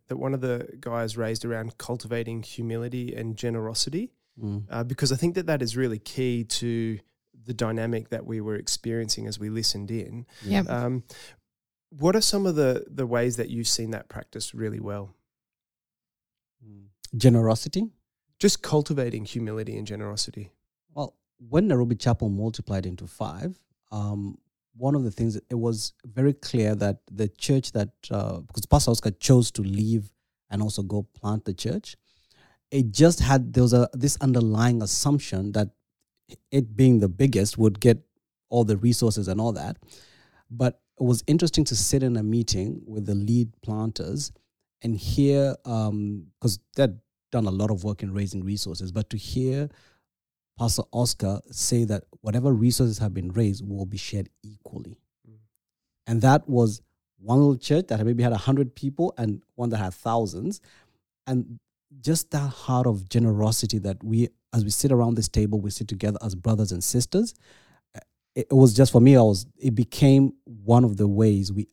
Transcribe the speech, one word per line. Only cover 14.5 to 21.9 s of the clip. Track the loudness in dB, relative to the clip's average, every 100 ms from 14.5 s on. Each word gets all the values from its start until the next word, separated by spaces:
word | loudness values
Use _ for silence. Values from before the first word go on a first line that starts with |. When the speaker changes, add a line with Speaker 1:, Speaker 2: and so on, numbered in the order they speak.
Speaker 1:
really | -8 -8 -8
well? | -10 -10 -12 _ _ _ _ _ _ _ _ _ _ _ _ _ _ _ -20
Speaker 2:
Mm. | -20 -20 _ -12 4
Generosity? | 6 6 4 0 -2 -4 -6 -8 _ _ _ _
Speaker 1:
Just | 0 0
cultivating | 0 -2 0 -4 -4 -6
humility | -8 -8 -8 -8 -10 -10
and | -10
generosity. | -10 -10 -8 -8 -10 -18 _ _ _ _
Speaker 2:
Well, | -10 -10 -12 _ _
when | -2 2 4
Nairobi | 2 2